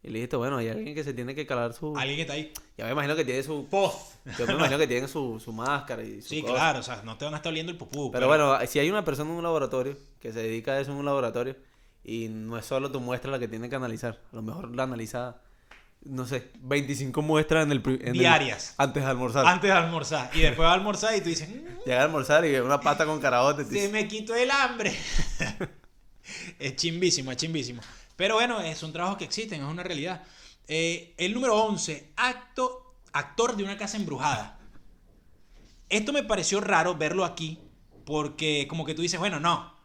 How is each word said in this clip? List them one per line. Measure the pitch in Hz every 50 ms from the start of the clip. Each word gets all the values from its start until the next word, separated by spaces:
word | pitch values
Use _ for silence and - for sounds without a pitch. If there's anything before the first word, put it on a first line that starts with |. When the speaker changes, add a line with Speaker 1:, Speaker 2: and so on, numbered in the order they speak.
Speaker 1:
Y | -
le | - 113
dijiste, | 110 120 123 -
bueno, | 131 117 127 139
hay | 127 117 113
alguien | 110 107 110 139 151
que | 151 147
se | 143 131
tiene | 120 120 123 135
que | 147 147
calar | - 139 123 120 120 120
su | - 151 151 151
Speaker 2:
Alguien | 143 127 135 143
que | 151
está | 165 143 143
ahí. | 151 151 151 - - - _ _ -
Speaker 1:
Ya | -
me | 113 131
imagino | 151 143 143 151
que | 160 151
tiene | 123 123 131 135
su | 151 156 147 127 -
Speaker 2:
Pof. | - 196 196 180 - - - - - - _ 135 107 -
Speaker 1:
Yo | 120
me | - -
imagino | 147 165 131 135 143
que | 156
tienen | 131 123 120 135
su, | 131 - 160 139 123 113 110
su | 110 117 110
máscara | 110 117 131 143 139 135 - 127 110 110
y | 110 104 104 -
su | -
Speaker 2:
Sí, | 147 156
Speaker 1:
cosa. | 151 113 127
Speaker 2:
claro, | 131 156 160 147 127
o | 113
sea, | 127 123 107 101
no | 113 113
te | 107 139
van | 151 156
a |
estar | 151 151 170
oliendo | 160 156 160 170
el | 175
pupú, | - 131 - - 147 143 123
Speaker 1:
Pero | 127 123 127
Speaker 2:
pero | 131 151 156 147 139 135
Speaker 1:
bueno, | - 120
si | 120 - 147
hay | 143 160
una | 196 214 185
persona | 160 143 135 151 156
en | 165
un | 170 170
laboratorio | 170 165 156 139 120 - 131 123 139 139 139 - - - _
que | - 117 110
se | 117
dedica | 113 110 110 117 113 -
a | 135 139
eso | 139 143
en | 143
un | 139 143
laboratorio, | 143 139 139 127 117 113 120 123 131 135 - - _ _ _ _ _ _ _ -
y | - 113 117 113
no | 110 110 110 110 110 117
es | 117 110
solo | - 135 131 139 139
tu | 131 135
muestra | 123 123 127 120 - 139
la | 139
que | 131 120
tiene | 107 110 110 117 120
que | 135
analizar, | 131 127 120 110 110 - 120 110 - - - -
a |
lo | 113
mejor | 110 110 - 175 190 117 120
la | 123
analiza, | 131 131 127 117 113 110 - 123 123 123 120 - _ _ - _ _ _ - - - _ _ _ -
no | - 135 127 127
sé, | 127 135 123 123 - - -
veinticinco | - 127 143 147 143 135 143 117 139 131 123 160
muestras | 151 151 156 156 156 151 160 160 156
en | 147
el | 143 131 104
pri-, | 135 131 131
en | -
el | 120 120
Speaker 2:
Diarias. | - 180 170 165 151 143 123 104 - - - - -
Speaker 1:
antes | 143 135 - 151 135
de | 135
almorzar. | 131 123 127 120 113 139 135
Speaker 2:
Antes | 170 180 180 196 196
de | 190
almorzar. | 175 165 165 170 160 139 - 156 147 127 - -
Y | 160
después | 160 147 127 - 160
va | 165
a | 175
almorzar | 190 196 208 202 - 208 220 226
y | 202
tú | 156 170
dices, | 170 - 156
"Mm". | 165 220 262 311 349 - - -
Speaker 1:
Llega | - 127 123
a | 139
almorzar | 156 160 147 127 - 147 156 170
y | 160
ve | 139 131
una | 120 127 143 139
pata | - 147 147 - 160
con | 151 156 151
caraote, | 135 139 123 120 127 143 147 143 143
Speaker 2:
"Se | 110
Speaker 1:
tío. | - 202 202 202
Speaker 2:
me | 208 214 208
quitó | 214 208 214 208 220 226
el | 233 254 262
hambre". | 277 277 269 247 247 233 214 185 -
<laughs> | - - - - - - - - - - - - - 185 - - - - - _ - _ - - - - - - - - - - _
Es | 139 143 -
chimbísimo, | - - 170 165 170 185 175 - 131 131 131
es | 127
chimbísimo. | 127 156 160 165 156 127 120 123 120 107 - - - - - _
Pero | - 180 202 220
bueno, | 220 240 240 233 214
eh, | 175 160 156
son | 156 160 156 151
trabajos | 165 175 185 202
que | 202 175
existen, | - - - 226 220 208 151
es | 139
una | 143 160 175 180
realidad. | 185 170 143 143 175 185 - - - - - - - - _ _
Eh, | - 151 160 165 165 175 175 - - _
el | - 170 185 214
número | 247 262 254 214
once, | 214 220 220 208 170 - - 151 139 - - -
acto, | - 240 254 247 247 - - - - 254 247 254 - - - - - _ - -
actor | 139 143 - - - 233 247 240
de | 202 196
una | 196 202
casa | 208 214 196 -
embrujada. | 214 196 165 143 123 135 151 135 107 104 - - - - - - - - - - _ - _ - - _ - - _ - _ - - - - - - - -
Esto | 180 208 214 247 285
me | 285 277
pareció | 208 220 190 160 - 190 202
raro | 208 196 196 165 165 180 180
verlo | 151 156 151 175 185 185
aquí, | 165 - - 165 156 160 - - - - _ - _ - - -
porque | - 151 151 147 147 147 - 156 156 151 147 139 139
como | 160 165 156
que | 151 160
tú | 156
dices, | 170 170 185 165
"Bueno, | 180 208 175 147
no". | 151 175 170 - - - - _